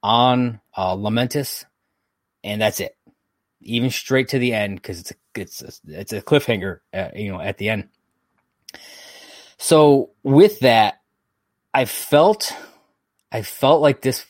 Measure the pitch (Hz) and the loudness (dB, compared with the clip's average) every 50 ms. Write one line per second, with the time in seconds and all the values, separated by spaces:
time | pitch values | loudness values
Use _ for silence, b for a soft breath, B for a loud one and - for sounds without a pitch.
0 | - 104 113 117 123 127 127 123 127 120 117 104 _ _ _ - 95 92 92 95 | 0 2 2 4 4 4 2 2 0 -2 -4 -10 _ _ _ -6 -4 -4 -4 -4
1 | 104 104 110 117 127 123 - 147 135 - - - - _ _ _ _ _ _ _ | -4 -4 -2 -2 -4 -4 -4 -6 -8 -8 -12 -16 -18 _ _ _ _ _ _ _
2 | _ _ _ _ _ _ _ _ - 101 104 107 110 107 - - 95 - _ _ | _ _ _ _ _ _ _ _ -10 -8 -4 -2 -2 -2 -2 -4 -10 -10 _ _
3 | _ _ _ _ _ _ _ _ _ _ _ _ _ - 113 120 120 131 113 - | _ _ _ _ _ _ _ _ _ _ _ _ _ -6 -4 -2 -2 -2 -4 -6
4 | - - 131 131 131 - - 131 123 123 117 107 104 101 98 90 - - 95 85 | -4 0 0 0 0 0 -2 -2 -2 -2 -2 -2 -4 -4 -8 -10 -12 -14 -14 -14
5 | 87 - - _ _ _ _ - 95 - - - - - - - _ - - - | -14 -18 -20 _ _ _ _ -12 -12 -12 -16 -20 -20 -20 -20 -20 _ -18 -16 -16
6 | 101 - - 101 - - 151 143 - - 117 98 90 95 87 - _ _ - 95 | -12 -10 -10 -10 -2 0 0 0 2 0 -4 -4 -4 -8 -10 -10 _ _ -10 -10
7 | 95 - - - 104 101 95 87 82 101 95 - 202 107 110 104 95 _ _ _ | -10 -10 -10 -10 -10 -10 -10 -8 -8 -8 -8 -6 -4 -4 -4 -4 -6 _ _ _
8 | _ _ _ _ _ _ _ _ _ _ _ _ _ - B B B B B B | _ _ _ _ _ _ _ _ _ _ _ _ _ -20 B B B B B B
9 | B B B B B B B B B B B B - - 170 156 151 147 143 139 | B B B B B B B B B B B B 0 2 4 6 6 6 6 4
10 | - - _ _ _ 135 135 147 190 208 208 - 131 127 113 113 107 101 - _ | 2 -4 _ _ _ 2 6 6 6 6 4 2 2 4 4 4 4 2 0 _
11 | _ _ _ _ _ _ _ _ _ _ _ _ _ _ - 135 131 - - - | _ _ _ _ _ _ _ _ _ _ _ _ _ _ -2 -2 -2 -2 -6 -12
12 | - - - 147 156 196 214 214 - - B B B B B B B B B _ | -4 2 4 4 6 4 2 0 -4 -10 B B B B B B B B B _
13 | _ _ _ _ _ _ - 117 104 - - - - 135 156 160 147 147 135 - | _ _ _ _ _ _ -10 -10 -10 -10 -6 0 2 4 4 4 4 2 0 2
14 | - 135 127 - - _ | -2 -4 -4 -4 -10 _